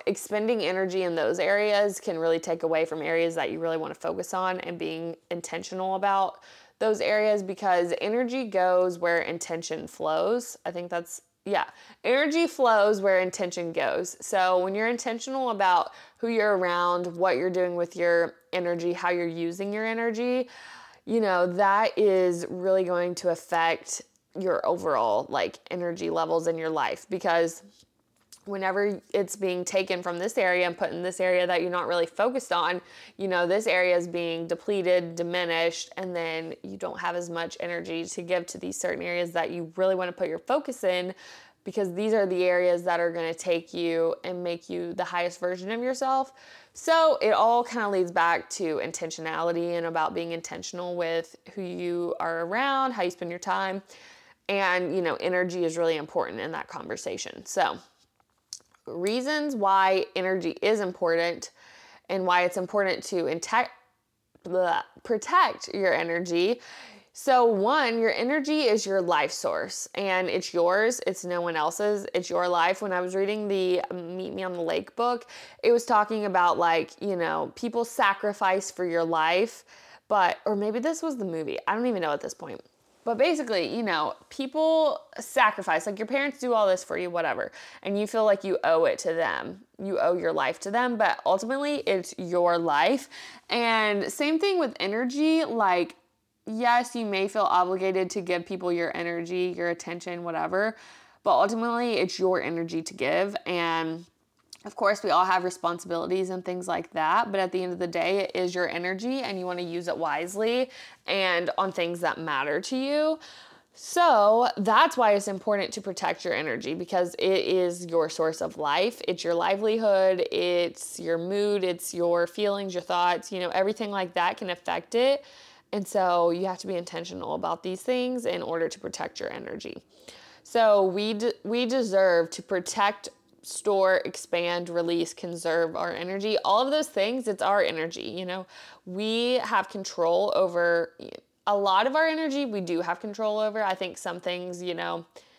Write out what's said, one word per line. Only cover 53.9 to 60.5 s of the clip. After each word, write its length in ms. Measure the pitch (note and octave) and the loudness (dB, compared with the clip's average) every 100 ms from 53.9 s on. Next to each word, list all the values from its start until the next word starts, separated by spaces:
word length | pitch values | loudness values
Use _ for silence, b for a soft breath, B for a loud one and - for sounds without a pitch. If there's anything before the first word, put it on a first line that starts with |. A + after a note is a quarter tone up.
| B B B B B - | B B B B B -4
And, 460 | G3 F#3+ F3+ F3+ F#3 | 0 2 2 0 0
you 60 | |
know, 140 | E3+ - | 0 0
energy 500 | F3 F3+ F3+ F3+ E3 | 0 0 0 0 -2
is 140 | E3 | 0
really 180 | E3 D#3 | 0 0
important 420 | D3+ F3 - G#2+ | -2 -2 -2 -4
in 120 | A#2+ | -6
that 160 | D#3+ - | -8 -10
conversation. 760 | - - - - - - - - | -12 -10 -8 -8 -8 -10 -12 -6
So 320 | - D3 - - _ _ _ _ _ _ - _ _ - | 0 0 -2 -10 _ _ _ _ _ _ -20 _ _ -12
reasons 680 | E3+ F#3 A#3 B3+ D4+ D4 B3+ | -6 -2 -2 0 -2 -2 0
why 500 | G3 G3 F#3+ F#3+ - - | 4 6 6 4 0 -2
energy 360 | F#3 F#3+ E3+ | 0 0 -2